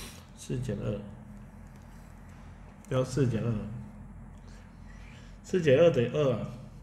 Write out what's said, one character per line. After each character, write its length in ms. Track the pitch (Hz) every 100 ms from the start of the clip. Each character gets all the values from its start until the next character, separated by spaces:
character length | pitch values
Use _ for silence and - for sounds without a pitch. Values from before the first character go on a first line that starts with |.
| - - -
四 240 | - - 131
减 180 | - 101
二， 160 | 120 101 - - - - - - - - - - - - - - - - - - -
要 160 | 131
四 240 | 127 151 120
减 140 | 107
二， 80 | 113 104 104 - - - - - - - - - - - - - - - - -
四 180 | - 185
减 180 | 160 139
二 120 | 170
等 120 | 127
于 60 | 117
二 240 | 151 135
啊。 160 | 107 101 - - -